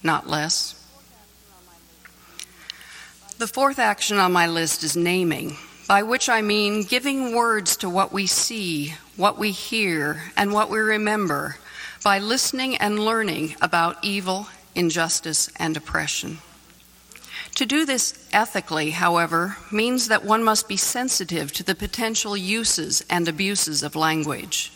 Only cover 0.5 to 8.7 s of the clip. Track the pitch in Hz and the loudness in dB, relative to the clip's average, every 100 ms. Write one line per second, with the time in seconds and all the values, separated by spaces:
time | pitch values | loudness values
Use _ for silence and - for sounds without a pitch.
0.5 | - - - - - - - - - - | -2 -4 -10 -20 -20 -20 -20 -20 -20 -20
1.5 | - - - - - - - - - - | -20 -20 -20 -20 -20 -20 -20 -20 -20 -20
2.5 | - - - - - - - - - 233 | -20 -16 -16 -16 -18 -20 -20 -18 -8 -6
3.5 | - 277 277 226 202 - 202 185 180 170 | 2 2 4 2 2 0 4 4 6 4
4.5 | 165 160 - 156 156 175 180 175 147 160 | 2 0 -2 -2 0 2 2 2 0 -4
5.5 | 143 - - - 196 220 254 - 226 214 | -10 -16 -20 4 4 4 0 2 2 4
6.5 | 208 208 214 202 247 269 269 254 233 233 | 2 2 0 0 0 0 -2 0 2 2
7.5 | 220 180 - 190 180 190 196 190 - - | 2 0 -2 0 0 0 0 0 0 0
8.5 | 226 185 | -2 -2